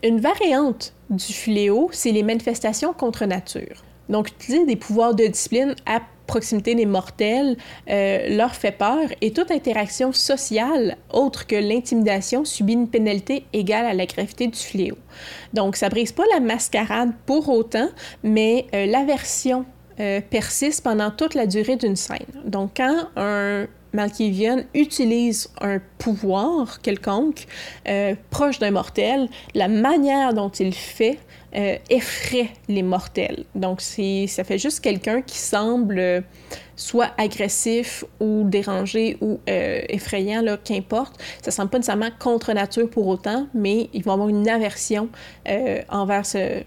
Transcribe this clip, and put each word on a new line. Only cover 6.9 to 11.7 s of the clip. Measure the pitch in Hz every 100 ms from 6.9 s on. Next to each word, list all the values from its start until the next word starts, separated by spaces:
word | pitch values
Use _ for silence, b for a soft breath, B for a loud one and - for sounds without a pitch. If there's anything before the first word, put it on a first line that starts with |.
| 190 - - 208 240 277 247 B B -
euh, | 202 196 196 - 208
leur | 240
fait | - 208
peur | 202 202 277 311 -
et | 220
toute | 220 349
interaction | 311 269 220 208 - 262
sociale | 262 - 277 - 214 240 311 220 - -
autre | - 180 - -
que | 208
l'intimidation | 208